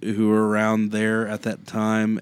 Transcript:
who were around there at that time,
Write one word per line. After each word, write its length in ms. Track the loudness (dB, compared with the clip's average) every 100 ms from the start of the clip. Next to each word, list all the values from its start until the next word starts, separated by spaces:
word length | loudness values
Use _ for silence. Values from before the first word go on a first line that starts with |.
who 280 | -4 0 2
were 180 | 4 2
around 440 | 2 2 2 0
there 360 | 0 0 0 -2
at 160 | -4
that 240 | -6 -8 -8
time, 520 | -4 0 0 0 -2